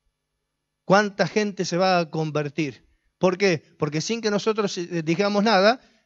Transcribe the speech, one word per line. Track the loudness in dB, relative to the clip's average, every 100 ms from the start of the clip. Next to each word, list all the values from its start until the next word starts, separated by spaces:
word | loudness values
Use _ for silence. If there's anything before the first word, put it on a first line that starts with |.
| _ _ _ _ _ _ _ _ 2
¿Cuánta | 2 2 0 -2
gente | 0 -2 -4
se | -4 0
va | 2 2
a | 0
convertir? | -4 -4 -4 -4 -4 -6 -8 _ _ _ _
¿Por | 0 2
qué? | 2 0 -4 _
Porque | -4 -4
sin | -4 -4
que | -2
nosotros, | -2 -2 -2 -4 -6
eh, | -6 -6
digamos | -2 0 0 0
nada, | 2 4 4 2 _ _